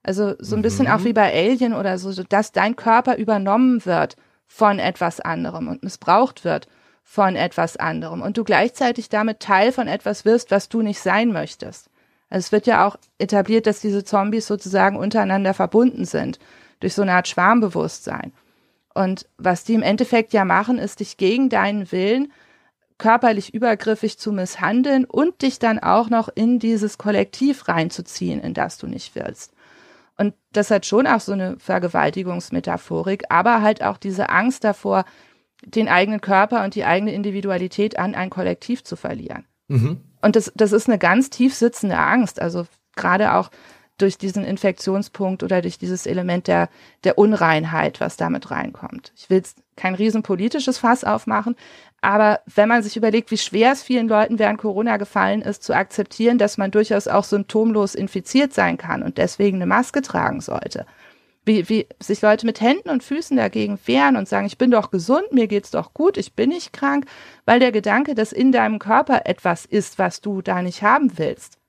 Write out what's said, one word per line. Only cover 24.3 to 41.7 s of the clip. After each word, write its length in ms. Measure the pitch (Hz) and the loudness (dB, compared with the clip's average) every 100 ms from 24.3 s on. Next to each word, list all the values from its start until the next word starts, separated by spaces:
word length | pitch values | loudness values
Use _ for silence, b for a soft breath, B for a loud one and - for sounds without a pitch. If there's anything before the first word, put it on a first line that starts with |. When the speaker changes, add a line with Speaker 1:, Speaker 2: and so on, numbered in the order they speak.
Speaker 1:
misshandeln 720 | 202 185 - 180 233 277 269 254 | -4 -6 -4 0 2 2 2 2
und 360 | - 320 - | 0 0 0
dich 160 | 269 - | -4 0
dann 220 | 233 220 | -2 0
auch 300 | - 190 226 | 2 2 2
noch 200 | 226 220 | 0 -2
in 260 | - 226 247 | 0 2 2
dieses 380 | 226 226 208 - | 0 0 -2 -4
Kollektiv 680 | 208 202 196 - 277 269 - | -2 0 -2 0 0 0 -2
reinzuziehen, 760 | 170 180 - 175 - 175 147 | -2 -2 -6 -12 -8 -6 -4
in 120 | - | -6
das 240 | 180 - - | -4 -4 -6
du 100 | - | -12
nicht 280 | - - - | -12 -12 -10
willst. 380 | - - - b b b b b b - | -10 -12 -20 b b b b b b -2
Und 160 | 202 - _ | -2 -4 _
das 180 | 208 202 | -2 2
hat 160 | 208 - | 0 2
schon 220 | 208 269 | 0 2
auch 140 | - | 0
so 100 | - | -2
eine 240 | 196 185 - | -4 -4 -8
Vergewaltigungsmetaphorik, 1600 | - 185 175 170 160 180 180 175 - 165 170 175 - 165 175 202 - | -4 -2 0 0 0 -2 -6 -8 -6 -6 -4 -8 -6 -6 -4 -6 0
aber 320 | 170 202 233 | 2 4 4
halt 220 | 214 220 | 2 2
auch 140 | 202 196 | -4 -4
diese 320 | 196 185 - | -8 -4 0
Angst 340 | 170 233 262 | 2 0 0
davor, 420 | 214 202 202 196 - b b b b _ | -2 -2 0 -2 -2 b b b b _
den 240 | - 220 220 | -6 -2 4
eigenen 340 | 180 202 214 | 4 2 -2
Körper 420 | - 196 214 233 | 2 4 4 0
und 120 | 196 202 | -2 -2
die 100 | - | 0
eigene 280 | 175 214 | 0 0
Individualität 840 | 196 208 196 196 180 180 - 214 - | -4 -6 -6 -4 -4 -4 -2 -2 -2
an 180 | 185 - | -4 -4
ein 140 | 185 | -8
Kollektiv 540 | 185 180 175 - 247 | -4 -4 -4 -6 -8
zu 120 | - 170 | -8 -10
verlieren. 500 | - - - - _ _ _ | -8 -10 -12 -14 _ _ _
Speaker 2:
Mhm. 340 | 135 123 175 _ _ | 0 0 -4 _ _
Speaker 1:
Und 140 | 214 220 | 2 2
das, 160 | - - | 0 0
das 180 | 214 | 2
ist 140 | 226 240 | 4 2
eine 80 | 208 | 2
ganz 320 | 175 208 269 | 2 2 0
tief 240 | - 254 | 0 0
sitzende 440 | - 233 | 2 0